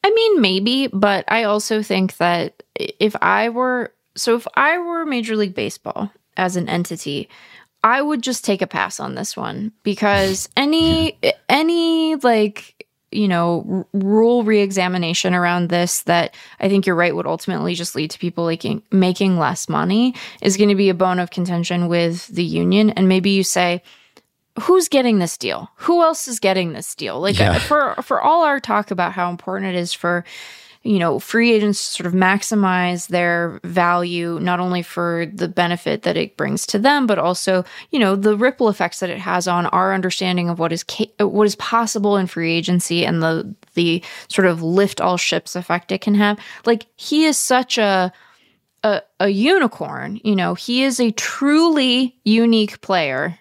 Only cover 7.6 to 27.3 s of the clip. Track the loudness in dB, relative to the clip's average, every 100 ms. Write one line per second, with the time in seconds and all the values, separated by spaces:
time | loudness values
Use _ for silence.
7.6 | _ _ 0 2 0 -2 -4 -4 -2 -2
8.6 | -2 -2 -4 -4 -8 -8 -10 -8 -8 -8
9.6 | -10 _ -6 0 2 2 0 -2 -4 -2
10.6 | 0 2 2 2 0 -2 -4 -4 _ 0
11.6 | 2 0 2 0 0 0 2 2 0 -4
12.6 | -20 _ -20 _ _ -2 0 2 0 -2
13.6 | -4 -6 -4 -4 2 4 4 4 2 2
14.6 | 2 0 -2 0 -2 -2 0 2 2 2
15.6 | 0 0 0 -2 0 0 0 -8 -20 -4
16.6 | 0 2 2 2 2 0 -4 -4 -4 -4
17.6 | -4 -4 -6 -6 -6 -6 -6 -4 -4 -2
18.6 | -4 -6 _ 2 2 2 2 2 0 -2
19.6 | -4 -2 2 2 2 -2 -14 -2 -2 2
20.6 | 4 4 2 2 0 0 -2 -4 -2 -2
21.6 | -2 -2 0 2 0 -2 -8 -4 -2 0
22.6 | 2 4 2 4 4 4 2 2 2 0
23.6 | 0 -2 _ _ _ _ _ _ _ -8
24.6 | 2 4 4 2 4 2 2 -4 -6 -6
25.6 | -10 _ 0 4 4 0 -6 -2 0 0
26.6 | -2 -6 -12 -10 -8 -4 -2